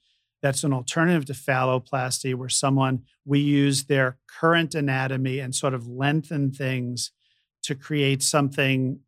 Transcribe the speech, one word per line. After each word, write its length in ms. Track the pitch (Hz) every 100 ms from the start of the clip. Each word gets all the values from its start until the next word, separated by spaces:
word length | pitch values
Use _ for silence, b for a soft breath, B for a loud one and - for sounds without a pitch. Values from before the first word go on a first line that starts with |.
| _ _ _ _
that's 220 | 139 135
an 80 | 151
alternative 520 | 131 123 165 170 170 135
to 60 |
phalloplasty, 1040 | 127 - 131 131 127 - 135 127 - 131
where 140 | 123 131
someone, 540 | - 139 135 131 131 b b
we 140 | 139 143
use 460 | 147 143 139 135
their 340 | - 139 127 - _
current 480 | - 165 170 165
anatomy 640 | 160 139 131 131 131 131 131
and 160 | 127
sort 180 | 127 143
of 120 | 131 117
lengthen 640 | 123 139 156 - 151 139
things 600 | 139 135 131 120 120 - _ _ _ _ _
to 120 | -
create 480 | 139 - 147 139 135
something, 760 | - 151 139 139 135 131 131 -